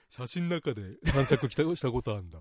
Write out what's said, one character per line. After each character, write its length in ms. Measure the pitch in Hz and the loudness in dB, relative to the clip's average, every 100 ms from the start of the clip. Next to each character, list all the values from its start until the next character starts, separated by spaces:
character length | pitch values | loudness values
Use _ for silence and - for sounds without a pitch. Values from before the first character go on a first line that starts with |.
| _ | _
写 180 | - 123 | -12 -6
真 200 | 175 170 | -4 -2
の 80 | 170 | 0
中 180 | 147 | -2
で 240 | 107 95 - | -4 -8 -2
散 220 | - 139 135 | 2 2 4
策 240 | 147 127 | 4 2
し 60 | - | 2
た、 80 | |
<laughs> 120 | 160 170 | 2 2
し 60 | |
た 100 | 131 | 0
こ 100 | 120 | 0
と 140 | 120 104 | -2 -6
あ 60 | |
ん 80 | 87 | -6
だ。 100 | 85 | -16